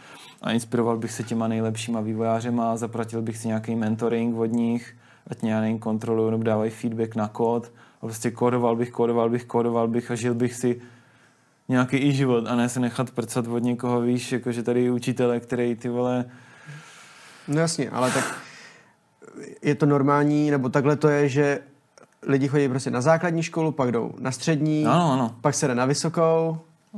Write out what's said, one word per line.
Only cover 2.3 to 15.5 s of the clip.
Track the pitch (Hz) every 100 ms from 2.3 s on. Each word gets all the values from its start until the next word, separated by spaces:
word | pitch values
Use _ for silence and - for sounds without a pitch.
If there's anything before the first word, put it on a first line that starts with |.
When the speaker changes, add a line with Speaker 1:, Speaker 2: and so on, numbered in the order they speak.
| 113 120 120 113 113
Speaker 1:
zaplatil | 117 113 110 113
bych | 113 113
si | 113
nějaký | 110 113 117
mentoring | 110 110 117 117 117 113
od | 113
nich, | 117 117 120 - - - - -
ať | -
mě, | 113
já | 110
nevím, | 110 113
kontrolují | 110 110 113 113 110
nebo | 110
dávají | 113 107 110
feedback | 110 120 113 113 110
na | 107
kód | - 117 117 117 - - _
a | 113
prostě | 110 120
kódoval | 120 120 123 120 117
bych, | 120
kódoval | 123 117 117 117
bych, | 120 120
kódoval | 120 117 117 117
bych | 117 120
a | 117
žil | 123
bych | 117 123
si | 117 123 120 - - _ _ _ _ _ _ -
nějaký | 127 127 135
i | 143
život | 135 131 120 113
a | 120
ne | 120
se | 127
nechat | 120 123 123
prcat | - 113 131 117
od | 120
někoho, | 123 120 123 120
víš, | 120 123 123
jakože | 127 123 117
tady | 117 123
je | 123
učitele, | 123 127 123 123 120
který, | 117